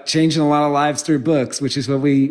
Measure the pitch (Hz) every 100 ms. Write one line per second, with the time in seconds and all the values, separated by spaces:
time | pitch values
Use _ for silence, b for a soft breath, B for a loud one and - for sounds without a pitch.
0 | - 160 160 156 147 147 147 143 147 143
1 | - 147 123 151 120 - 135 143 127 139
2 | 143 139 139